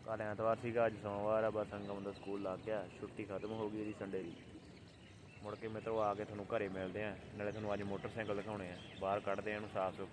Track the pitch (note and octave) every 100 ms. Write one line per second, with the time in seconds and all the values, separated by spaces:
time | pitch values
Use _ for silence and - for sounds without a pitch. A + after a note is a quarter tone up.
0 | - A2 G#2+ G#2 A2 A2+ A#2+ A#2 A2+ G#2+
1 | G#2 G2+ G#2 A2 A2 G#2+ G#2 G#2 G2+ G2+
2 | G2 G2 G2 G2+ G2 F#2 A2 G#2+ F2+ -
3 | G#2 - G2+ F#2+ G#2 A2 G#2+ G#2+ G#2+ G#2
4 | G2 F#2+ E2+ - - - - - - -
5 | - - - - G#2 G#2+ A2+ A2 G#2 A2
6 | G#2+ G2+ G#2+ G#2 G2 A2+ G2+ F#2+ F#2 F#2+
7 | G#2+ F#2+ - G#2 G#2 G#2+ G#2+ G2+ G2+ G2
8 | G#2 G#2 G#2+ G2+ G2+ G#2 F#2 F2+ - -
9 | G2 G2+ G2+ G2 G2+ G#2+ G#2+ G2+ F#2 F#2
10 | F#2+